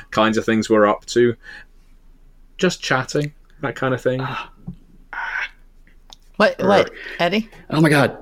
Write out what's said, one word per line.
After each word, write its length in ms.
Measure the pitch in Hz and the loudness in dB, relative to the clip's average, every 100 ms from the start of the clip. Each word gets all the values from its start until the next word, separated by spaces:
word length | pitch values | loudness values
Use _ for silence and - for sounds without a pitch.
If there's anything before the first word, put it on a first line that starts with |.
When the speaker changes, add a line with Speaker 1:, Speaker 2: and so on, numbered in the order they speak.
| - | -6
Speaker 1:
kinds 260 | - 110 110 | 0 0 0
of 60 | 107 | 0
things 240 | 110 107 | 0 2
we're 160 | 110 104 | 4 4
up 180 | 110 - | 2 -2
to. 280 | - 120 113 - - - - _ - - - - - - - | 2 2 0 -10 -20 -20 -20 _ -20 -20 -20 -20 -20 -20 -4
Just 220 | 185 175 | -2 -2
chatting, 540 | - 131 127 - 147 - _ - | -2 -2 -2 -4 -4 -8 _ -10
that 140 | 143 | -10
kind 180 | - 131 | -4 -4
of 80 | 123 | -2
thing. 200 | 127 127 | -2 -4
Speaker 2:
Ah. 300 | 131 127 - - - - - - - - - - - - - _ - - - - _ - | -6 -10 -12 -18 -18 -18 -20 -20 -16 -12 -10 -8 -10 -12 -20 _ -20 -20 -20 -20 _ 0
Speaker 3:
What, 220 | 190 175 | 0 0
what, 80 | 190 | 2
Speaker 1:
Right. 240 | 196 - - - - | 2 2 -4 -12 -2
Speaker 3:
Eddie? 280 | 175 202 220 - - | -2 0 -4 -10 -4
Speaker 2:
Oh 100 | 143 | 2
my 80 | 160 | 4
God, 300 | 147 120 - | 4 2 2